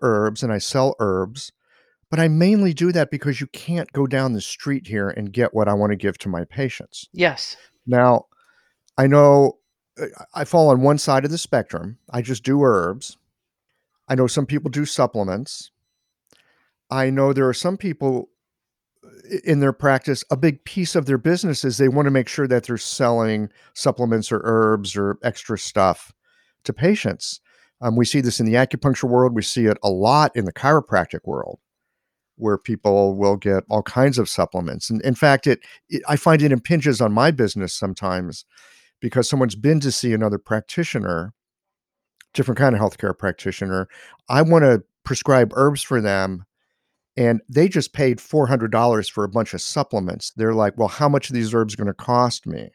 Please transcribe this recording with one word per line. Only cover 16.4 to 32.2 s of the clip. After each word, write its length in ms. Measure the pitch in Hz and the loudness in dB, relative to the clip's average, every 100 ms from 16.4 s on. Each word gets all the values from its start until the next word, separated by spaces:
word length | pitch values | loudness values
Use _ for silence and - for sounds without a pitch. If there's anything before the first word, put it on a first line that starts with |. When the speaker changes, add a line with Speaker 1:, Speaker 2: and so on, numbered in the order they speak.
| _ _ _ _ - | _ _ _ _ -6
Speaker 1:
I 200 | 131 131 | -2 0
know 240 | 135 139 | 2 2
there 160 | 139 131 | 2 2
are 40 | |
some 240 | 123 175 196 | 0 -4 -4
people 520 | 196 151 139 127 - _ _ _ _ _ _ _ | -6 -4 -2 -2 -6 _ _ _ _ _ _ _
i-, 380 | _ - - - | _ -20 -12 -6
in 160 | - 147 | 0 2
their 140 | 139 | 2
practice, 500 | 127 147 131 - 131 - | 0 0 0 -2 -6 -4
a 60 | 131 | 0
big 260 | 160 139 | 0 -2
piece 320 | - 196 175 175 | -8 -6 -2 -2
of 100 | 139 | 0
their 120 | 131 | 0
business 460 | 156 175 190 139 | 0 0 -2 -2
is 140 | 135 113 | -2 2
they 120 | 135 | 2
wanna 220 | 139 143 | 2 2
make 180 | 135 120 | 2 0
sure 180 | - 135 | -4 0
that 160 | 123 | 0
they're 140 | - 117 | -2 -8
selling 720 | - - 123 117 110 107 107 _ _ | -6 -2 0 2 0 -2 -6 _ _
supplements 580 | - 143 123 120 113 107 | -4 -2 0 0 0 -2
or 100 | 113 | -4
herbs 520 | 113 113 110 110 95 98 | 0 2 2 0 -2 -4
or 240 | 101 - | -2 -2
extra 360 | 123 - - 107 | -4 -6 -8 -8
stuff 540 | - 107 95 82 - _ _ _ _ _ | -4 2 2 2 -8 _ _ _ _ _
to 100 | - | -10
patients. 680 | - 165 208 - - - - _ _ _ - | -2 0 0 -2 -6 -10 -14 _ _ _ -6
Um, 160 | 123 117 | -2 2
we 80 | 120 | 2
see 160 | 147 | 2
this 180 | 123 - | 0 0
in 60 | 113 | 2
the 80 | |
acupuncture 560 | 117 131 127 143 127 127 | 2 2 0 -2 0 2
world. 260 | 123 127 117 | 4 2 0
We 60 | |
see 240 | - - 110 | -4 0 2
it 120 | 101 | 2
a 60 | 101 | 0
lot 440 | 92 107 143 151 | 2 4 6 4
in 120 | 120 95 | 0 -4
the 80 | |
chiropractic 720 | - 135 156 - 95 85 80 - | -2 2 2 2 -2 -2 -6 -8
world, 340 | 67 50 - _ _ _ _ _ _ | -8 -8 -14 _ _ _ _ _ _